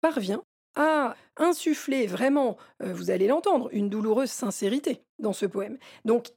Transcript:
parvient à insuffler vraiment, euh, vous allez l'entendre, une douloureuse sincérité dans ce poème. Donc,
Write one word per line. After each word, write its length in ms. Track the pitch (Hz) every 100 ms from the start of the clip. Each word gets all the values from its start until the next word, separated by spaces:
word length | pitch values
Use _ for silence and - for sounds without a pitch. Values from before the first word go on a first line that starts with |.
parvient 420 | 320 294 190 208 - _ _ -
à 400 | 302 311 254 - _ -
insuffler 680 | 320 339 330 302 - 269 214
vraiment, 520 | 185 262 285 254 202 - _
euh, 100 | 190
vous 160 | 180 180
allez 160 | 190 196
l'entendre, 440 | 294 349 320 214
une 180 | 214 202
douloureuse 400 | 214 214 220 269
sincérité 720 | - 214 - 202 254 302 247 _ -
dans 160 | 214
ce 140 | 190 202
poème. 320 | 196 208 262 - - 220
Donc, 220 | 233 233